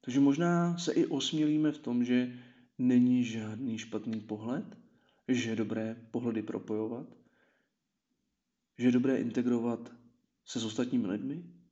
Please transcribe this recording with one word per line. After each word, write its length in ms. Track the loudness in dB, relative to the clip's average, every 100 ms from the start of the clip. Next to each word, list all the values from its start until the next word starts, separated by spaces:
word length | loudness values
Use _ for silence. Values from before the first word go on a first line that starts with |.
Takže 200 | 0 4
možná 580 | 4 4 2 2 2 0
se 140 | -2
i 140 | 0 0
osmělíme 640 | 0 -2 0 2 2 0
v 60 | -2
tom, 260 | -2 0
že 340 | 2 2 2 -6 -18 -20 _ -2
není 460 | 4 6 6 4
žádný 540 | 2 -2 -6 -6 -6 -6
špatný 420 | -6 -6 -4 -6
pohled, 580 | -6 -8 -4 -6 -6 -16 -20 _ _ _ -2
že 220 | -2 0
je 60 | -2
dobré 520 | -2 -2 -6 -8 -8
pohledy 320 | -4 -2 -4
propojovat, 640 | -4 -8 -4 -4 -4 -6 -10 -18 _ _ _ _ _ _ _ _ _ _ _ _ _ _ _ 0
že 100 | 4
je 40 |
dobré 240 | 4 4 0
integrovat 760 | 0 0 0 0 0 -4 -8 -20 -20 _ _ _ -10
se 120 | -6
s 40 |
ostatními 420 | -4 -2 0 0 0
lidmi 380 | -2 -4 -8 -12 -20 _